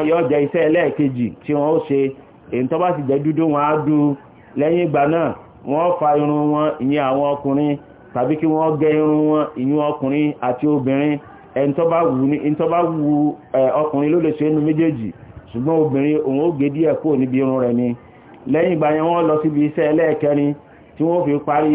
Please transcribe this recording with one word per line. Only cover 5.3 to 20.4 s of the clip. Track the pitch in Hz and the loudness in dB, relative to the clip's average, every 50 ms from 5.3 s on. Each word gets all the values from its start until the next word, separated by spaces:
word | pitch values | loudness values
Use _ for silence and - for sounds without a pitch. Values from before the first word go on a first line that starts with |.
| - - - - - - | -4 -6 -12 -20 -20 -16
wọ́n | - - 139 156 170 180 180 | -8 -4 -2 0 0 0 0
fa | 170 156 151 | 0 2 2
irun | 147 147 147 147 151 151 147 147 | 2 2 2 0 0 0 0 0
wọn, | 151 147 143 151 - - | 0 0 0 -2 -2 -2
ìyẹn | 120 135 143 151 139 | -2 -2 0 0 0
àwọn | 131 131 139 143 143 | 0 0 0 0 0
ọkùnrin, | 143 143 - 143 139 143 147 147 143 143 - - - - - - | -2 -2 -2 -2 0 0 0 0 -2 -4 -8 -12 -20 -20 -20 -8
tàbí | - 123 123 135 156 | -4 -2 -2 0 0
kí | 156 165 160 | 0 0 0
wọ́n | 156 156 160 160 156 143 | 0 2 0 0 0 2
gẹ | 156 156 | 2 2
irun | 151 156 156 151 151 151 151 | 2 2 2 2 2 2 2
wọn, | 151 151 151 147 - | 2 2 2 0 -2
ìyẹn | - 123 127 135 147 151 | -4 -4 -2 0 0 0
ọkùnrin | 147 147 143 - 135 131 139 147 151 147 143 - | 0 -2 -2 -4 -4 -2 0 0 0 -2 -2 -2
àti | 123 127 123 - - 151 | -4 -4 -2 -2 0 0
obìnrin. | 151 143 127 135 135 139 143 151 147 143 - - - - - - | 0 0 0 0 0 0 0 0 -2 -2 -6 -12 -20 -20 -20 -8
Ẹni | - 131 139 139 139 | -4 -2 0 0 0
tó | - 165 | 0 0
bá | 165 165 165 | 0 2 2
wù | 170 143 131 127 | 2 2 0 0
ní, | 135 139 147 - | 0 0 0 0
ẹni | 131 151 151 | -2 -2 -2
tó | 151 165 160 | 0 0 0
bá | 170 170 | 0 0
wù, | 175 165 165 156 147 147 147 147 151 147 139 - - - | 0 0 0 -2 0 0 2 2 2 0 -2 -4 -8 -4
ẹ, | - - 131 131 | 0 0 2 2
ọkùnrin | - 147 156 156 143 139 147 151 | 2 0 0 0 0 0 0 2
ló | 156 165 | 2 2
lè | 160 156 | 0 0
ṣe | 151 - 147 | 0 0 0
inú | 156 156 156 | 0 0 0
méjèèjì. | 147 156 156 151 165 160 147 120 110 98 - - - - - - - | 0 0 0 2 0 0 0 -2 -6 -8 -10 -12 -18 -20 -20 -20 -20
Ṣùgbọ́n | - - 117 127 156 165 156 | -12 -8 -4 -2 0 0 2
obìnrin, | 156 147 131 139 135 147 151 151 | 2 0 0 0 0 0 0 0
òun | 156 131 135 139 | 0 -2 0 0
ó | 156 170 | 0 0
gé | 160 135 143 143 | 0 0 -2 -2
díẹ̀ | 139 151 165 160 - | 0 0 0 0 0
kúrò | - - 156 147 127 | 0 0 0 0 0
níbi | 131 127 127 131 | 0 0 0 0
irun | 135 131 131 131 | 0 0 0 0
rẹ̀ | 127 123 117 | 0 0 0
ni. | 120 123 120 120 - - - - - - - - - - | 0 0 -2 -4 -6 -10 -18 -20 -20 -20 -20 -20 -14 -6
Lẹ́yìn | - 139 156 180 180 175 | -2 0 0 0 0 0
ìgbà | 156 151 151 | 0 0 0
yẹn, | 156 156 156 | 0 0 0
wọ́n | 170 170 175 165 156 | 0 0 0 0 0
lọ | 151 151 | 0 0
síbi | 151 160 151 147 | 0 0 0 0
iṣẹ́ | 147 147 151 170 160 151 | 0 0 0 0 0 0
ẹlẹ́ẹ̀kẹrin | 151 160 165 156 151 151 - 147 147 143 | 2 2 2 0 0 0 0 0 0 2